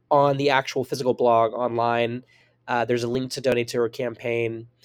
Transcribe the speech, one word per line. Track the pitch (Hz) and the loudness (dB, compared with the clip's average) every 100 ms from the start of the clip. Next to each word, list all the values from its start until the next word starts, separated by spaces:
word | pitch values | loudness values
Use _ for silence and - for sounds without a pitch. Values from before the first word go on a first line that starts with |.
| _ | _
on | 147 143 139 | 4 4 2
the | 139 | 2
actual | 131 135 143 123 | 2 0 -4 -4
physical | 143 127 113 | -2 -2 2
blog | 123 113 113 | 4 4 4
online. | 110 120 117 117 117 117 120 - _ _ _ - | 0 -4 0 0 0 0 -4 -12 _ _ _ -4
Uh, | 123 113 | -2 0
there's | 120 | 0
a | 120 | 0
link | 131 131 | -4 -4
to | - | -4
donate | 127 120 120 | 0 0 -2
to | 123 | -2
her | 117 | -2
campaign. | - 123 117 120 117 117 113 117 _ | -2 -8 -6 -4 -2 -2 -6 -12 _